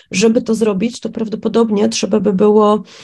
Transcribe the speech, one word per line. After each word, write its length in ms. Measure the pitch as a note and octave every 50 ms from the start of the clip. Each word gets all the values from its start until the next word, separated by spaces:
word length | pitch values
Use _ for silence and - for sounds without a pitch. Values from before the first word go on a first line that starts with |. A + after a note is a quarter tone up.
| _ _
żeby 300 | - F#3 G#3+ A3+ A3+ B3
to 140 | A#3 - A3
zrobić, 440 | F#3+ A3+ A3 G3+ F#3 F3+ B3 A#3+ -
to 100 | - A3
prawdopodobnie 800 | - A3+ A3+ A3 G#3 G#3+ - A3 - A3+ A#3 A3+ G#3+ G3+ G#3+ A3+
trzeba 300 | A3+ - - F#3+ G3+ G#3+
by 140 | F#3+ G#3+ G3+
było, 500 | F#3 G#3 G#3 G#3 G#3+ G#3+ G#3 G#3 G#3 G#3 - - -